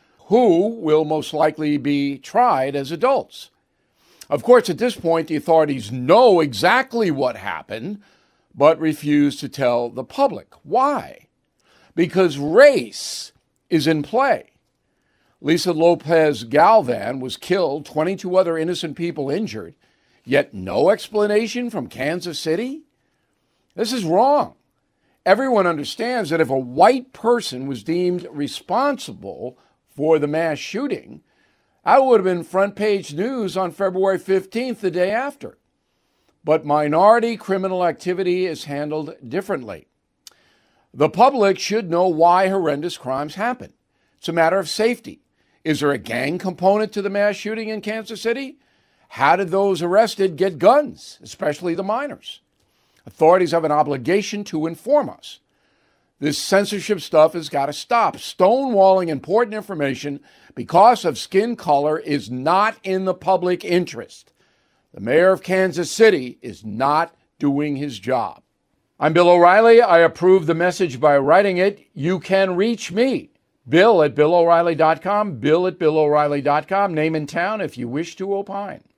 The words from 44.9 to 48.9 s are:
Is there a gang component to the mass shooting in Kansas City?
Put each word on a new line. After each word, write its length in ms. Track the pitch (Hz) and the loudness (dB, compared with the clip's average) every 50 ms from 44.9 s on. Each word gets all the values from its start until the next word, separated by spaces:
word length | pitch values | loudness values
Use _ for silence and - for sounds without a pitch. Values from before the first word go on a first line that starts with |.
| 247 - _ - 80 _ _ _ _ _ _ _ _ _ _ | -2 -4 _ -18 -20 _ _ _ _ _ _ _ _ _ _
Is 160 | 156 151 - | -4 -2 0
there 120 | 147 143 | 0 -2
a 60 | 143 | -2
gang 400 | 117 90 110 113 120 131 143 170 | -2 -6 -6 -6 -4 -4 -4 -6
component 560 | 175 185 185 175 - 175 190 202 214 220 214 - | -6 -6 -8 -6 0 2 2 2 2 -2 -4 -6
to 80 | 208 | -6
the 80 | 196 202 | -6 -4
mass 260 | 196 202 202 208 202 | -2 0 -2 -2 -2
shooting 340 | - - 208 220 220 226 214 | -4 -8 -8 -8 -8 -8 -8
in 120 | 220 208 | -10 -8
Kansas 400 | - 208 220 226 208 - 226 - | -8 -8 -10 -10 -10 -12 -14 -8
City? 380 | - 226 240 269 277 262 277 _ _ _ _ _ _ _ | -6 -4 -4 -4 -8 -12 -14 _ _ _ _ _ _ _